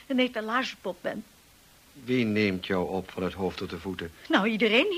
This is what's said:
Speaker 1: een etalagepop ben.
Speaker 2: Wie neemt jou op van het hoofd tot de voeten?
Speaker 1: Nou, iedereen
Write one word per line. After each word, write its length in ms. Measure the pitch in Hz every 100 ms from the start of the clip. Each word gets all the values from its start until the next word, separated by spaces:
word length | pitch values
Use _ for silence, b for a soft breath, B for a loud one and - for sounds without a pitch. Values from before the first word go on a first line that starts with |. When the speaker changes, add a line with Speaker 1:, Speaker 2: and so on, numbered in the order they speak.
| -
Speaker 1:
een 120 | 254
etalagepop 800 | 254 240 220 240 240 - 202 -
ben. 240 | - - - - - - - - - 147
Speaker 2:
Wie 200 | 120 127
neemt 420 | 110 104 104 92 -
jou 220 | 95 85
op 220 | 95 92
van 120 | -
het 100 | 90
hoofd 240 | 87 92 -
tot 140 | 92
de 80 | 87
voeten? 340 | 95 92 85 - B
Speaker 1:
Nou, 200 | 302 208
iedereen 440 | 220 214 226 403